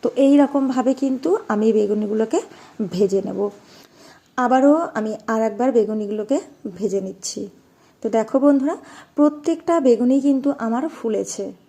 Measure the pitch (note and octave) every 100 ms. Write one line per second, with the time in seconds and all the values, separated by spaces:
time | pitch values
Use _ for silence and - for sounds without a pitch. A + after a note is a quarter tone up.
0 | A#3+ - C#4 C#4+ C#4 C#4+ C4+ C4 B3 C4+
1 | C4+ C4 D#4+ G#4+ - G#3 A3 A3 G#3 G#3+
2 | G#3+ G#3+ A3 F4+ - - - - G3+ F3
3 | G3 G3 F#3+ F#3+ G3+ - - - - _
4 | - - _ - B3 C4 C#4 D4+ E4+ -
5 | G#3+ G#3 - A3 A3+ G#3 B3 B3 G3+ G#3+
6 | G#3 G#3+ G#3 D4 - - - F3 G3+ G3
7 | F#3+ - - - G3+ _ _ _ _ _
8 | A3+ A3 A3 C4+ C#4+ C#4 C#4 F4+ - -
9 | - - D4 D4 E4 E4 - E4+ C4+ A3+
10 | B3 C#4 C#4 C4+ C#4 C#4 A3+ A#3 D#4 -
11 | A#3 G#3 G3 - F#3+ F#3+